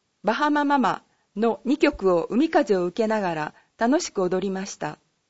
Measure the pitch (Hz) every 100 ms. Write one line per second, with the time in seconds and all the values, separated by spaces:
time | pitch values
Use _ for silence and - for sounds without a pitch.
0 | _ _ 196 233 294 294 285 285 196 -
1 | _ _ _ 196 226 - - 285 330 -
2 | 190 175 - 220 320 359 - 190 175 202
3 | 214 220 185 156 151 - _ - 233 320
4 | - - 180 185 196 190 196 - 151 -
5 | _ _